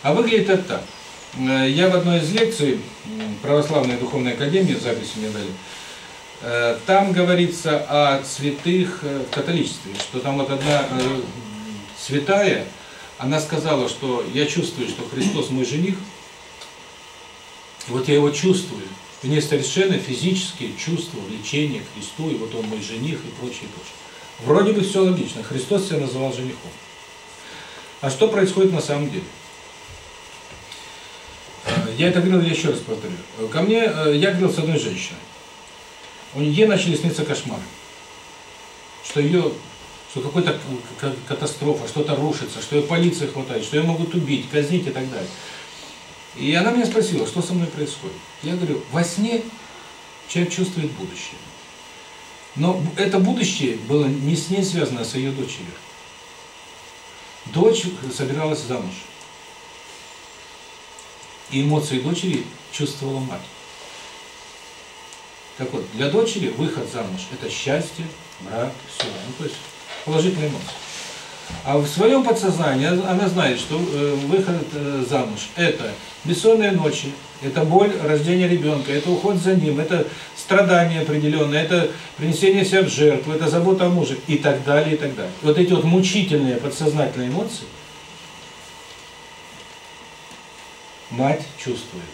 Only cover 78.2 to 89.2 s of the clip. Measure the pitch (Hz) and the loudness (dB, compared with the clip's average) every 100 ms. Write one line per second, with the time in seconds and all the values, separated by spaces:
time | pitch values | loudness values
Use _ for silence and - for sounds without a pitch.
78.2 | 156 180 180 175 147 151 131 143 156 175 | 4 4 4 4 2 0 0 0 2 2
79.2 | 202 185 185 185 151 143 160 175 - - | 4 2 4 4 4 2 2 2 0 -4
80.2 | - - - 196 185 180 170 160 143 147 | -14 -14 2 4 8 6 6 2 2 2
81.2 | 151 151 147 147 156 175 160 - - - | 2 4 4 2 2 2 2 -2 -12 -4
82.2 | 151 160 190 196 185 190 170 120 151 127 | 0 4 6 6 6 4 4 6 6 6
83.2 | 156 156 160 165 175 190 180 175 131 131 | 0 0 2 4 4 6 6 4 2 -2
84.2 | - 143 147 135 135 147 156 151 143 120 | 0 2 4 2 4 4 4 0 -2 -4
85.2 | 98 - 151 151 175 170 160 180 185 208 | -8 -2 2 6 6 6 6 6 6 4
86.2 | 190 147 131 123 139 - 151 147 131 123 | 4 4 2 0 -2 0 0 2 0 0
87.2 | 123 151 220 - - - - - - - | -2 -2 -4 -8 -12 -16 -18 -18 -20 -20
88.2 | - - - - - - - - - - | -18 -18 -18 -18 -18 -18 -18 -18 -18 -18